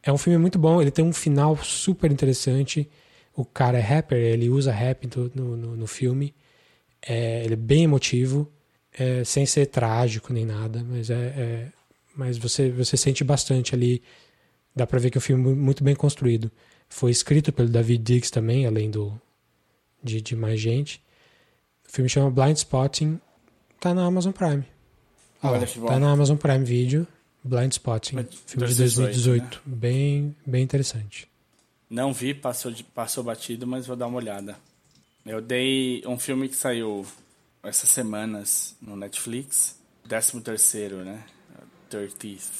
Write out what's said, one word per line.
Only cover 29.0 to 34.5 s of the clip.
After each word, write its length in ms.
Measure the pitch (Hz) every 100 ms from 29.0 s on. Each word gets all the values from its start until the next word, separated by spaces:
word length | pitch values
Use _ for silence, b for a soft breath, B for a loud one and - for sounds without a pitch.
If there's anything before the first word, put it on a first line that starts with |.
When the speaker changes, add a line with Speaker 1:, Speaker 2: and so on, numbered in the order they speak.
| 127
Speaker 2:
e 40 |
dezoito, 20 |
Speaker 1:
dois 120 | 120 120
mil 100 | 120
e 40 |
dezoito. 220 | 123 - 143
Speaker 2:
né? 100 | 123
Speaker 1:
Bem, 600 | 120 131 143 143 147 147 -
bem 180 | 127
interessante. 680 | 131 135 135 113 104 - - _ _ _ _ _ _
Speaker 2:
Não 220 | 117 135
vi, 220 | 131 123
passou 380 | 143 127 120 127
de, 120 | 110
passou 400 | - - 113 -
batido, 420 | 120 113 - 117 123
mas 180 | 127 123
vou 80 | 123
dar 120 | 120
uma 100 | 123
olhada. 400 | 113 101 101